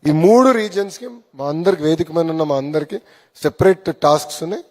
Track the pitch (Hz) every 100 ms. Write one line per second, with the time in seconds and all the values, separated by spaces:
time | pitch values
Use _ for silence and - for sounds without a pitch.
0 | 151 156 175 233 254 240 214 185 196 -
1 | 247 240 _ 135 139 151 175 185 151 160
2 | 170 160 165 160 151 139 139 151 147 -
3 | _ _ _ _ 147 - 190 185 180 160
4 | 147 151 147 - 160 208 -